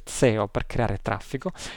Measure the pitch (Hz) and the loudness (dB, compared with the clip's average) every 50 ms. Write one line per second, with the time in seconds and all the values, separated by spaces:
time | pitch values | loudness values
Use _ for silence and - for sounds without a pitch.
0 | - - - - 143 120 107 110 104 101 - 120 - - - 123 117 101 98 - | -6 -6 0 4 6 6 6 4 2 0 0 -2 -2 0 0 0 2 2 0 -2
1 | - - 107 107 - - - 131 - 185 - - - - - | -2 -2 -4 -4 -4 -8 -8 -6 -6 -6 -8 -8 -12 -12 -8